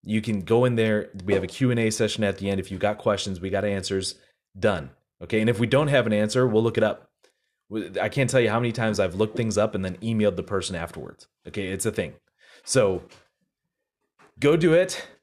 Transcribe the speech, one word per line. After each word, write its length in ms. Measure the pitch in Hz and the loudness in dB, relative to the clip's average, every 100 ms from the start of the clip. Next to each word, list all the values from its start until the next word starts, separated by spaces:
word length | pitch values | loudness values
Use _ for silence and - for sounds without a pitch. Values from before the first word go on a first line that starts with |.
You 180 | - 110 | -2 -2
can 200 | 107 104 | 0 -4
go 220 | 90 113 | 2 4
in 120 | 127 117 | 4 2
there. 340 | 110 107 - 98 92 | 2 0 -2 -10 0
We 80 | |
have 100 | 98 | 0
a 40 | 90 | 0
Q 240 | - 131 | -2 0
and 80 | 120 | 2
A 100 | 113 | 0
session 340 | 110 107 - | 2 -2 0
at 140 | 101 98 | -2 -2
the 140 | 98 | -2
end. 80 | 98 | -2
If 100 | 95 | -4
you've 100 | 95 | -2
got 200 | 104 104 | -2 0
questions, 420 | - 101 - 92 | 0 0 -2 -6
we 80 | 95 | -4
got 160 | 98 101 | -2 -2
answers. 500 | 98 92 95 92 - _ _ _ 98 | -4 -2 -4 -4 -10 _ _ _ -2
Done. 340 | 104 92 69 _ _ _ | 0 0 -6 _ _ _
Okay. 180 | 87 135 | -4 0
And 80 | 113 | 0
if 100 | 110 | 0
we 60 | 117 | 2
don't 220 | 131 151 | 2 4
have 180 | 139 110 | 2 2
an 80 | |
answer, 340 | 104 107 127 127 | 0 2 2 4
we'll 140 | 110 | 4
look 160 | 113 113 | 2 2
it 60 | |
up. 260 | 107 - _ _ _ _ _ _ _ | 0 0 _ _ _ _ _ _ _
W-, 200 | 98 85 95 | -8 -6 -4
I 100 | 104 | -2
can't 200 | 139 127 | 0 2
tell 100 | 131 | 2
you 120 | 117 | 2
how 80 | 110 | 2
many 120 | 120 | -2
times 280 | 113 110 104 | -2 -2 0
I've 160 | 95 92 | -2 0
looked 200 | 107 - | -2 0
things 220 | 113 101 | -2 0
up 160 | 107 | 0
and 100 | 98 | -2
then 140 | 95 90 | -6 -6
emailed 380 | 113 113 104 90 | -4 0 0 0
the 80 | |
person 320 | 82 98 87 90 | -4 -4 -4 -8
afterwards. 520 | 82 - 65 - - _ - | -8 -10 -16 -18 -20 _ -14
Okay. 200 | 101 95 | -10 -8
It's 200 | 95 110 | -4 -4
a 40 | |
thing. 220 | 101 87 - _ _ _ - | -4 -6 -8 _ _ _ -20
So 380 | - - 104 92 - - _ _ _ _ _ _ _ _ _ _ - _ | -2 2 2 0 -6 -20 _ _ _ _ _ _ _ _ _ _ -20 _
go 160 | 143 165 | 4 4
do 180 | 170 | 6
it. 340 | 160 185 - - - | 4 2 -4 -12 -20